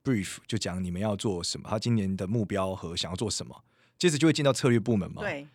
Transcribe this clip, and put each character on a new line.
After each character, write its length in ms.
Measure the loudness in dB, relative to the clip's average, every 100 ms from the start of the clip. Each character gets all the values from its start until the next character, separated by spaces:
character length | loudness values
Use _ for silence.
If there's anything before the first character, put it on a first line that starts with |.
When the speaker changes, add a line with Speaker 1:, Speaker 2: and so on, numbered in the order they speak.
Speaker 1:
brief， 340 | 0 0 -2 -10 -6
就 100 | -4
讲 280 | -2 -4
你 80 | -4
们 100 | -2
要 140 | -2 0
做 280 | -2 -2
什 160 | -4 -6
么， 80 | -4
他 120 | -2
今 160 | 2 2
年 200 | 2 -2
的 120 | 0
目 180 | -2 0
标 300 | 0 -2 -4
和 200 | -6 -6
想 160 | -4
要 40 | -4
做 120 | -2
什 160 | -4 -8
么， 180 | -16 _ _ _ 0
接 100 | 2
着 120 | 6
就 80 | 4
会 60 |
进 120 | 6 4
到 80 |
策 160 | 4 4
略 100 | 4
部 160 | 4 0
门 160 | 0
吗？ 100 | -6
Speaker 2:
对。 240 | -6 -8 -12